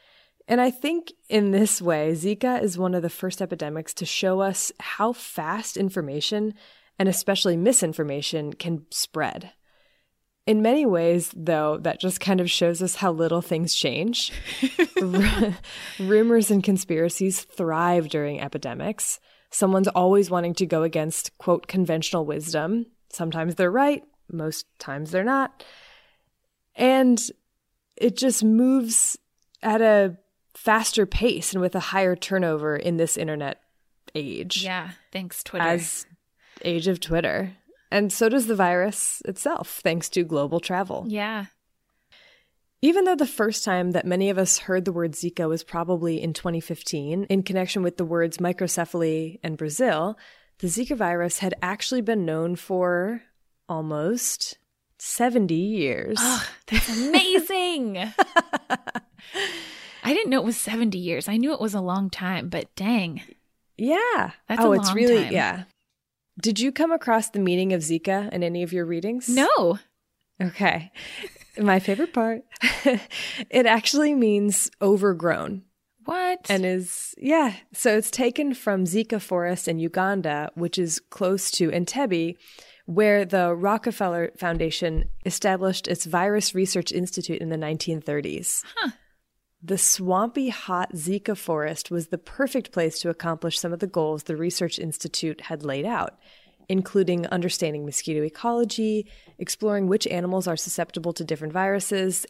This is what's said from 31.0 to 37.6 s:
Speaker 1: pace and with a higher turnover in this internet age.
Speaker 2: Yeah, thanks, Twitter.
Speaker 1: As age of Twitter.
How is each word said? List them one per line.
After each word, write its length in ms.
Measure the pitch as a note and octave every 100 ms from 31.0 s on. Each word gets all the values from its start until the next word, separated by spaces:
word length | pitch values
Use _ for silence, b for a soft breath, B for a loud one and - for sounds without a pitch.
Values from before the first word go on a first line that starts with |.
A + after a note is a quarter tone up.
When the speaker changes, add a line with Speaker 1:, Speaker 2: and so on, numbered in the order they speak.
| G3
Speaker 1:
pace 480 | - A#3 - -
and 80 | F#3+
with 140 | F3+ F#3
a 40 |
higher 360 | - F#3+ F#3+ F3+
turnover 600 | - F#3+ E3+ D#3 D3+ D3
in 220 | - E3+
this 200 | E3 -
internet 440 | E3 D3+ C#3 - _ _ _ _ - -
age. 480 | C#3+ F#2+ F3+ -
Speaker 2:
Yeah, 280 | F#3+ F#3 E3+ F3+ _
thanks, 320 | F#3 F#3 -
Twitter. 220 | - F#3 E3
Speaker 1:
As 400 | F3 E3 - - _ _ _ B B
age 240 | - E3+ E3+
of 120 | F3+
Twitter. 540 | - E3 D#3+ D#2+ F#3 F#3+